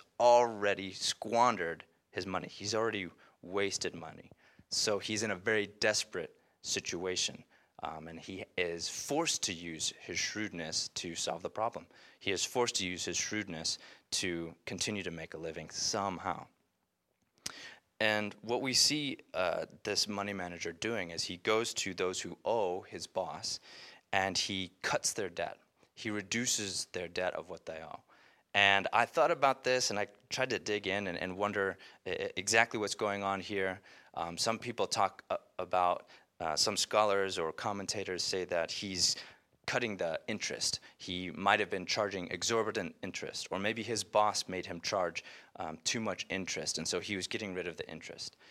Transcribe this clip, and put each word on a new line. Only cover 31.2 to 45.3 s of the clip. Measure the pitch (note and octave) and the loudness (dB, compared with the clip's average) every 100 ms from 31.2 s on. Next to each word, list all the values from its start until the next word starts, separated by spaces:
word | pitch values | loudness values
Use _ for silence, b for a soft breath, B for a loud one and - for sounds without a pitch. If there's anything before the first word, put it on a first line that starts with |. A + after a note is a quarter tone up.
| F#2 F#2 | -4 0
wonder | G2+ G2+ G2 F#2 B B F#2 | 0 2 0 -2 B B -6
e-, | |
e-, | - G2 F2+ | -4 -4 -4
exactly | F#2+ A2+ A#2 A2 | 2 4 4 2
what's | G2+ - | -2 0
going | G#2 G2+ | 0 0
on | G2 F#2+ | 0 -2
here. | F#2 G2+ F#2+ F#2 B B B | -2 0 0 -2 B B B
Um, | - E2+ D#2+ | -6 -4 0
some | A2+ A2 | 0 0
people | A#2+ A2 F#2+ | -2 -2 0
talk, | - F#2+ - - | 2 2 0 -6
uh, | F2+ - - | -6 -6 -10
about, | F2+ F#2 F2 - - B B - | 0 4 4 2 -4 B B -6
uh, | E2 D2+ | -2 2
some | A2 G2 | 2 2
scholars | - G#2+ G#2+ G2 F#2+ F#2 | 2 6 6 6 2 0
or | D#2+ | -2
commentators | - A2 G2+ F#2 G#2+ F#2+ F2 | -2 -4 -4 -4 -4 -2 -2
say | - F#2+ F2 | 0 0 0
that | E2+ E2+ | 0 0
he's | - G2+ F2+ E2 - B B B _ - | -2 -4 0 2 0 B B B _ -2
cutting | B2+ A#2 F#2+ | 0 0 0
the | E2+ D#2 - | -2 -2 -2
interest. | G#2+ - - - - B B | -4 -2 -2 -2 -2 B B
He | - F2+ F2+ | -6 -4 -4
might | - G2 G#2 | 0 4 4
have | G2 | 4
been | F#2+ F2 | -2 -2
charging | A2+ G#2 F#2+ F2 | 0 0 -2 -4
exorbitant | E2+ - A2+ G#2+ G#2 E2+ - | -2 0 2 2 -2 -4 -6
interest, | F#2 - - - - | -10 -8 -8 -8 -6
or | F#2 | -2
maybe | G#2 A2+ | -2 -2
his | A2 G#2+ | -4 -4
boss | G2+ G#2+ G#2 - - | 2 4 4 2 -4
made | F#2 G2 | -6 -6
him | F2 | -6
charge, | - G2+ F2 E2 B | -2 0 0 -4 B